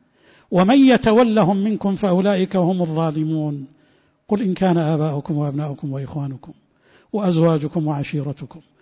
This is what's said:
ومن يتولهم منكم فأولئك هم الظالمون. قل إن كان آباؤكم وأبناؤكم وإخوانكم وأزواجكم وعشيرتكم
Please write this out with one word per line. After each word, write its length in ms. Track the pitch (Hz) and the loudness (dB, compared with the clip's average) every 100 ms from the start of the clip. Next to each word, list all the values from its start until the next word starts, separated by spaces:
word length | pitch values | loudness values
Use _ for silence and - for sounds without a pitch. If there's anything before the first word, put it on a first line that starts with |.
| _ _ _ _ - | _ _ _ _ -2
ومن 260 | 180 190 277 | 0 4 6
يتولهم 800 | 262 233 226 220 240 214 175 196 | 6 6 4 4 4 4 2 2
منكم 380 | 208 208 202 190 | -2 -2 -2 -2
فأولئك 600 | 196 180 196 190 190 190 | 0 0 0 0 0 0
هم 260 | 175 185 | 0 0
الظالمون. 840 | 170 156 165 151 156 156 151 143 135 _ _ _ _ _ - | -2 -2 -2 -2 -4 -2 -4 -6 -12 _ _ _ _ _ -4
قل 140 | 208 | -2
إن 120 | 202 | -2
كان 240 | 180 185 170 | 0 2 2
آباؤكم 600 | 156 156 156 143 - 147 | 0 0 -2 -4 -4 -4
وأبناؤكم 560 | 147 139 151 135 143 | -2 -4 -6 -8 -8
وإخوانكم 600 | 135 131 151 139 127 - - _ _ _ _ _ | -8 -8 -8 -8 -10 -16 -20 _ _ _ _ _
وأزواجكم 760 | 208 190 160 165 156 147 170 151 | -2 0 4 4 2 -2 -4 -4
وعشيرتكم 760 | 143 - 151 143 - 143 165 _ _ | -4 -4 -6 -6 -10 -14 -18 _ _